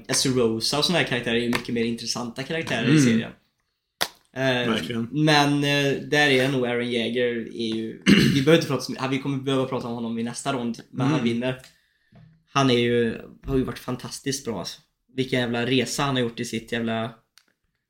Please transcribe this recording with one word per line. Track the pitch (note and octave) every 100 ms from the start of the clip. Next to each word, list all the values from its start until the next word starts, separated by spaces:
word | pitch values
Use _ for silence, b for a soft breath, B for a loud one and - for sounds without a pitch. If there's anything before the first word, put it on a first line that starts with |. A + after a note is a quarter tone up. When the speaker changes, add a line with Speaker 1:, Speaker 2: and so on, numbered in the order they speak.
| -
Speaker 1:
Essarosa | B2+ C#3 B2+ A2+ A2+ - D3
och | E3
såna | E3
här | B2+
karaktärer | B2 A#2+ A#2
är |
ju | A#2+
mycket | A#2+ -
mer | A#2
intressanta | A#2 A#2 A#2 A2+ A#2+ C3
karaktärer | C3+ E3 D#3+ B2+ B2+
i |
Speaker 2:
Mm. | D#3
Speaker 1:
serien. | B2 A2+ A2+ - _ _ _ _ _ - - - _ B2+
Eh, | C3 B2 A#2
Speaker 2:
Verkligen. | A2 - A#2 A#2
Speaker 1:
men, | D3 D#3 D3 C#3+ C#3+
eh, | C#3+ C#3+ C#3 C3+
där | C3+ D3 D3
är | C3 C3+
nog | C3+ A#2+
Eren | A#2+ A#2+
Jäger | A#2 A2+ A#2+ B2 A#2 - -
är | A2 A2+
ju, | A2 -
<clears throat> | - - C3+
vi | C#3
behöver | C#3 E3
inte | C3+
prata | B2+
så | -
mycket, | A2 C3
vi | C3+
kommer | C#3 C3+
behöva | C3+ C3+ B2+
prata | B2 A#2+
om |
honom | A#2+ A#2 A#2
i |
nästa | A#2+ - A#3+
rond, | C3+ A#2 A2+ -
men | C3 C3+
han | D3+
Speaker 2:
Mm. | A#2
Speaker 1:
vinner. | A#2 B2+ C3 - _ _ _ _ - - _ _
Han | C#3 C3+
är | A#2+
ju, | A#2+ A#2+ A2+ - - - -
har | C3+
ju |
varit | B2 A#2
fantastiskt | - B2+ B2 - C#3 C3+ -
bra, | G2
alltså. | - - _ _ _ B2+
Vilken | B2+ B2+
jävla | A#2+ A#2+ A#2+
resa | C3 A2+ -
han | C#3 C3
har |
gjort | A#2 -
i | A#2
sitt | A2+ -
jävla | A#2 A2+ A2+ A2+ - _ _ _ _ _ _